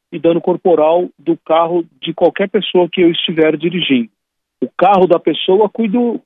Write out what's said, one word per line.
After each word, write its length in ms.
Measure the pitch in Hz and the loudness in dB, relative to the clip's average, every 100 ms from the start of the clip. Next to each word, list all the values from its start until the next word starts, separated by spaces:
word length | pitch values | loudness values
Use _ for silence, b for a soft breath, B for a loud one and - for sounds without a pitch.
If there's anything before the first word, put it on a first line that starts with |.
| _ | _
e 80 | 170 | -4
dano 220 | 165 170 | 0 0
corporal 680 | 175 170 190 160 156 170 180 - | -2 -2 2 2 4 2 -2 -8
do 180 | 151 165 | -4 -4
carro 400 | - 160 165 175 170 _ | 0 0 2 -2 -4 _
de 140 | - | -12
qualquer 340 | 165 170 - 196 | 0 0 0 -4
pessoa 400 | 214 180 185 175 | -2 -2 -2 -2
que 120 | - | 0
eu 80 | 170 | 0
estiver 480 | 165 - 160 156 156 | 0 -4 0 0 0
dirigindo. 500 | 160 175 147 131 113 _ _ _ _ _ | -4 -4 -2 -2 -2 _ _ _ _ _
O 60 | 127 - | -10 -2
carro 280 | 180 202 185 | 2 4 2
da 120 | 165 | 2
pessoa 500 | - 151 - 190 208 | 0 -4 0 0 0
cuido 520 | - 226 240 240 220 | -2 -2 0 -2 -4